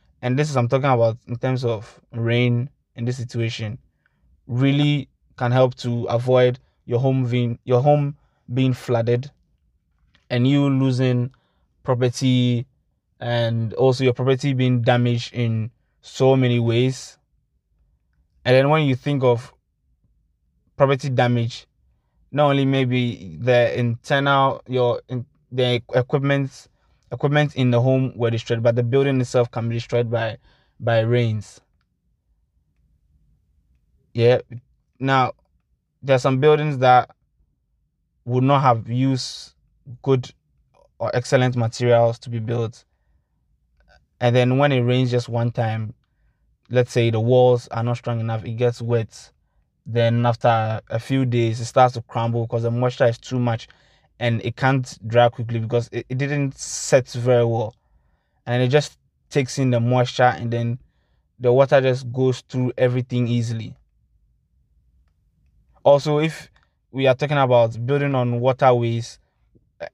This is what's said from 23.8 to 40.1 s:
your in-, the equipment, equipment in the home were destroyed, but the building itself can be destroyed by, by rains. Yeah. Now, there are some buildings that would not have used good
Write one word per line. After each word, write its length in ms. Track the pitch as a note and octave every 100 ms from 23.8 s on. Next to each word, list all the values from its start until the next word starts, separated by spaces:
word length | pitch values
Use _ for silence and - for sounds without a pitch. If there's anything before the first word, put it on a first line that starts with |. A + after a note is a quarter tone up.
| A#2+ A#2 - C#3 C#3 C#3 C3+ - -
your 340 | B2+ A#2+ A#2 -
in-, 160 | B2+ A#2+ _ _
the 320 | B2 B2 A#2+ -
equipment, 760 | C3 B2 D3 C#3 C#3 C3+ - - _ _ _ -
equipment 460 | B2+ C#3+ D3 D3 -
in 140 | B2+
the 100 | A#2+
home 320 | B2 C3 C3
were 160 | G2+ A#2
destroyed, 320 | A2+ - A#2
but 140 | A#2+ A#2+
the 60 |
building 380 | A#2+ C3+ C#3 C3
itself 300 | B2 B2+ A#2+
can 180 | B2 A#2
be 80 | A#2
destroyed 340 | - A#2+ A#2
by, 260 | A#2 A2+ - _ _ _ -
by 220 | A2+ A#2
rains. 600 | A2+ B2 A#2 G#2+ G2+ - _ _ _ _ _ _ _ _ _ _ _ _ _ _ _ _ _ _ _ _ _ _ _ _ _
Yeah. 300 | A#2 A#2 B2 - A#2+ _ _ _ -
Now, 340 | C3+ C3+ B2+ - _ _ _ _ _ _
there 140 | C3 C3
are 40 |
some 180 | C#3 C3
buildings 400 | D3+ D3+ D3+ C3+
that 320 | B2+ B2+ - _ _ _ _ _ _ _ _ _ _ _ -
would 180 | B2
not 160 | C3 C#3
have 280 | D3 A#2+ G#2+
used 640 | B2 C3+ C3 - - - _ _ _ - B2
good 280 | -